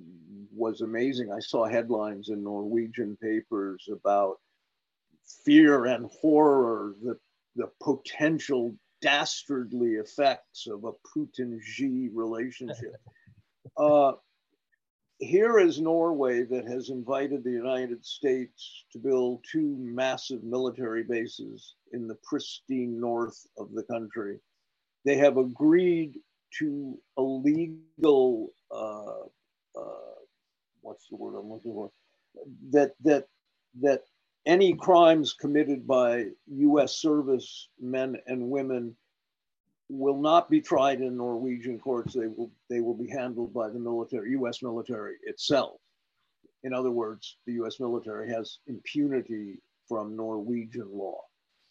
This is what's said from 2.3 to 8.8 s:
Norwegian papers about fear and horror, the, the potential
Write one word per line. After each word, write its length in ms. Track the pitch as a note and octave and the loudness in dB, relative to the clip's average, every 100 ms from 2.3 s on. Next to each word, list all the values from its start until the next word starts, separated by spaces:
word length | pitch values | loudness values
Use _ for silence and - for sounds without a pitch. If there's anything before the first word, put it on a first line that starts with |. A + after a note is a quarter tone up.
| G#2 | -8
Norwegian 720 | G2+ G2+ G#2 A#2 A2+ A#2 G#2 G2+ | -6 -6 -2 -2 -2 -6 -8 -6
papers 680 | A2 A2 - G#2+ G2 F#2 - | -4 -4 -4 -6 -6 -8 -12
about 440 | G2+ G2+ G2+ G2 G2 _ _ _ _ _ _ _ _ - - | -6 0 2 2 -2 _ _ _ _ _ _ _ _ -20 -4
fear 420 | - D3+ D3+ C#3 A#2+ | 6 10 10 8 4
and 200 | A#2+ A2+ - | -2 -4 -2
horror, 760 | D#3 D3+ D3+ C#3 A#2 A2 G#2 G2 | 4 6 8 6 4 0 -4 -8
the, 160 | A#2 - _ _ _ C#3 | -8 -8 _ _ _ -8
the 140 | C#3+ - | -8 -6
potential 960 | D#3 C3 - - D3+ D#3+ - B2+ A#2 G#2 | -4 -4 -4 -2 -2 0 -2 -2 -2 -6